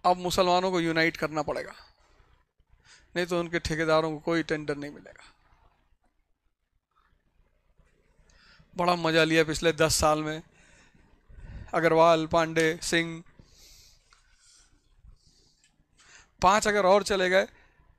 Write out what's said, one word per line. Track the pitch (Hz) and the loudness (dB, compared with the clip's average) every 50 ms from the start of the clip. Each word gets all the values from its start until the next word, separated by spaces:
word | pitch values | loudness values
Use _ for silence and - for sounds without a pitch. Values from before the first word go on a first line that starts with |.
| - | 2
अब | 180 180 | 0 0
मुसलमानों | 180 180 180 - - 185 180 175 180 185 190 | 0 -2 -4 0 0 2 2 2 2 2 0
को | 185 175 | -2 -2
यूनाइट | 165 165 160 160 160 165 160 | -2 -2 0 0 0 0 -2
करना | - 165 147 151 156 | -4 -8 -6 -6 -6
पड़ेगा, | 143 156 135 123 - - - - - _ _ _ _ _ _ _ _ _ _ _ _ _ _ _ _ _ _ _ _ _ - _ _ _ _ | -6 -6 -6 -8 -10 -12 -18 -20 -20 _ _ _ _ _ _ _ _ _ _ _ _ _ _ _ _ _ _ _ _ _ -20 _ _ _ _
नहीं | 170 180 | -8 -6
तो | 170 180 170 | -4 -4 -6
उनके | 170 165 170 170 | -6 -6 -8 -8
ठेकेदारों | - - 160 156 165 160 156 160 160 160 | -6 -6 -6 -4 0 0 0 0 0 -2
को | 156 147 | -6 -6
कोई | - 170 170 165 156 | -4 -4 -2 -2 -2
टेंडर | - 165 151 151 147 147 | -4 -6 -6 -6 -8 -8
नहीं | 143 143 147 | -8 -10 -14
मिलेगा। | 156 - - - - - - - _ _ _ _ _ _ _ _ _ _ _ _ _ _ _ _ _ _ _ _ _ _ _ _ _ _ _ _ _ _ _ _ _ _ _ _ _ _ _ _ _ _ _ _ _ _ _ _ _ _ _ _ _ _ _ _ _ _ _ _ _ _ _ _ _ _ - _ - | -16 -20 -20 -20 -20 -20 -20 -20 _ _ _ _ _ _ _ _ _ _ _ _ _ _ _ _ _ _ _ _ _ _ _ _ _ _ _ _ _ _ _ _ _ _ _ _ _ _ _ _ _ _ _ _ _ _ _ _ _ _ _ _ _ _ _ _ _ _ _ _ _ _ _ _ _ _ -20 _ -6
बड़ा | 180 175 175 180 | -2 0 0 0
मजा | 175 165 160 160 165 160 | 0 0 2 4 4 4
लिया | 160 160 160 160 | 4 4 2 2
पिछले | 156 151 - 170 165 160 | 0 -2 -2 -2 -2 2
दस | 151 165 156 - | 2 0 0 2
साल | - - 156 151 156 156 | 0 2 2 0 0 -2
में, | 151 156 160 - _ _ _ _ _ _ _ _ _ _ _ _ _ _ _ _ _ - - - - - - - - - | -6 -8 -10 -12 _ _ _ _ _ _ _ _ _ _ _ _ _ _ _ _ _ -20 -20 -20 -18 -18 -18 -12 -6 -4
अग्रवाल, | 170 160 165 160 160 160 170 165 160 160 | 0 2 2 6 6 6 6 6 4 0
पांडे, | 156 175 170 160 160 160 165 160 160 165 175 - | 0 0 0 0 0 0 0 0 0 -2 -4 -6
सिंह, | - 175 165 165 165 165 165 - - _ - _ _ _ _ - - - - - - _ _ _ _ _ _ _ _ _ _ _ _ _ _ _ _ _ _ _ _ _ _ _ - - _ _ _ _ _ _ _ _ _ _ _ _ _ _ _ _ _ _ _ - - _ _ _ _ | -2 -2 -2 -2 -4 -10 -14 -18 -20 _ -20 _ _ _ _ -20 -20 -20 -20 -20 -20 _ _ _ _ _ _ _ _ _ _ _ _ _ _ _ _ _ _ _ _ _ _ _ -20 -20 _ _ _ _ _ _ _ _ _ _ _ _ _ _ _ _ _ _ _ -20 -20 _ _ _ _
पांच | - 185 196 214 - | 2 4 4 4 2
अगर | 214 208 208 190 | 0 0 2 4
और | 180 196 208 190 | 4 4 4 2
चले | - 208 190 185 180 | 0 -2 0 0 2
गए, | 185 190 208 - _ _ _ _ _ _ _ _ _ | 2 2 0 0 _ _ _ _ _ _ _ _ _